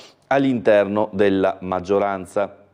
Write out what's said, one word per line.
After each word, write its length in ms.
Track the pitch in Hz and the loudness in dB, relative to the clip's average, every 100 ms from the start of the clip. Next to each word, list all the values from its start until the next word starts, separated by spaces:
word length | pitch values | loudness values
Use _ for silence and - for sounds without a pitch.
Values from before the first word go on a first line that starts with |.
| - _ - | -20 _ -2
all'interno 840 | 139 135 120 92 104 98 104 110 | 0 0 0 4 4 2 -2 -2
della 460 | 98 101 95 92 - | 0 2 2 0 -4
maggioranza. 1040 | 92 92 87 101 101 98 90 104 95 - _ | -6 -6 -2 -2 0 -4 -6 -6 -6 -8 _